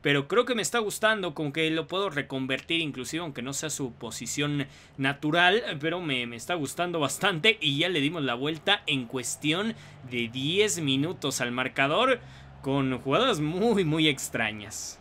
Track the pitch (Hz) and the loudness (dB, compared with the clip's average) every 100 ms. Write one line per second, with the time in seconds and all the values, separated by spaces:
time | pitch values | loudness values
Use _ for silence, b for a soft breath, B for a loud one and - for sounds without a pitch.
0 | 151 143 139 202 254 233 175 240 214 - | 4 2 4 2 2 0 0 0 -2 2
1 | 220 220 175 160 151 151 160 160 156 180 | 2 2 -2 -4 -4 0 0 0 -2 -2
2 | 196 143 120 135 131 131 - 165 156 127 | 0 -2 -4 -4 -2 -4 0 -2 -2 -6
3 | 120 160 170 139 120 139 156 - 131 - | -6 -6 -6 -6 -6 -6 -6 -4 -6 -6
4 | 113 - 113 - 147 147 139 B B - | -10 -8 -6 -2 0 0 -4 B B -2
5 | 135 139 151 170 180 208 240 160 156 175 | -2 0 0 4 6 4 0 -2 -2 -2
6 | 165 127 120 117 - 180 131 - 175 170 | -2 -2 -2 -8 -4 -2 -2 -2 -2 0
7 | 151 - 196 170 220 220 151 139 170 170 | 0 2 0 6 4 4 0 2 2 2
8 | 139 170 135 120 143 160 196 208 - 139 | 0 0 -2 0 -2 -2 0 0 0 -4
9 | 117 131 120 - 147 165 220 220 B B | -2 -6 -6 -4 0 0 -2 -6 B B
10 | 127 120 117 131 139 185 208 175 147 135 | -6 -4 -2 -2 0 2 2 2 0 0
11 | 156 190 143 - 123 123 127 - 139 170 | 0 -2 -4 -2 -2 0 -2 0 2 4
12 | 262 262 B B B - 135 139 135 127 | 2 0 B B B -8 -2 0 2 0
13 | 135 151 254 180 151 180 226 202 165 160 | 2 2 4 2 0 2 4 4 2 4
14 | 156 135 - 120 110 107 104 - - - | 4 2 -4 -2 -2 -4 -12 -12 -12 -14